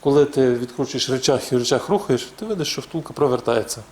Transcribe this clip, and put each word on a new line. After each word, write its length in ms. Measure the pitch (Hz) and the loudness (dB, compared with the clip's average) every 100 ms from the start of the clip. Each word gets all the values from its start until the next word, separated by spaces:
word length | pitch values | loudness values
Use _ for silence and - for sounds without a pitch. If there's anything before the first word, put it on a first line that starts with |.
коли 240 | 147 143 | 4 4
ти 260 | 143 143 131 | 4 4 2
відкручуєш 600 | 120 120 - 135 131 - | 2 -4 -4 -4 -4 -2
рычаг 440 | 131 127 131 - | 0 2 0 2
і 20 | 123 | 0
рычаг 240 | 120 131 - | 2 0 2
рухаєш, 400 | 196 - 127 - - | -2 0 -2 -2 -12
ти 100 | 220 | -8
видиш, 220 | 202 151 | -4 -4
що 120 | - | -6
втулка 320 | - 165 - | -6 -8 -8
провертається. 680 | - 143 123 120 117 104 - 104 | -2 0 2 2 0 0 -8 -12